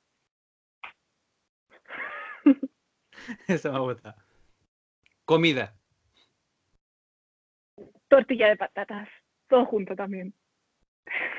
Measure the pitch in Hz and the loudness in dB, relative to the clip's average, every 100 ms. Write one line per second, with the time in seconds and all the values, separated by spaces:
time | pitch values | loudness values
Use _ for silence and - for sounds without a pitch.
0 | _ _ _ _ _ _ _ _ - - | _ _ _ _ _ _ _ _ -20 -20
1 | _ _ _ _ _ _ _ _ - - | _ _ _ _ _ _ _ _ -18 -14
2 | - - - - 294 - 269 _ _ _ | -12 -14 -16 0 4 4 0 _ _ _
3 | _ - - 226 - 165 147 135 127 117 | _ -20 -16 -10 -4 -2 -2 -2 -4 -6
4 | 107 - _ _ _ _ _ _ _ _ | -14 -20 _ _ _ _ _ _ _ _
5 | _ _ - 160 165 127 107 - _ _ | _ _ 2 4 4 0 -6 -12 _ _
6 | _ _ _ _ _ _ _ _ _ _ | _ _ _ _ _ _ _ _ _ _
7 | _ _ _ _ _ _ _ - - _ | _ _ _ _ _ _ _ -20 -20 _
8 | - 277 - 240 214 214 190 - 202 208 | 4 4 4 2 2 2 -2 -8 -10 -12
9 | 208 - _ _ - 254 254 214 185 190 | -14 -20 _ _ 2 4 4 0 -4 -8
10 | 196 190 185 - _ _ _ _ _ _ | -8 -8 -10 -16 _ _ _ _ _ _
11 | - - - | -10 -8 -8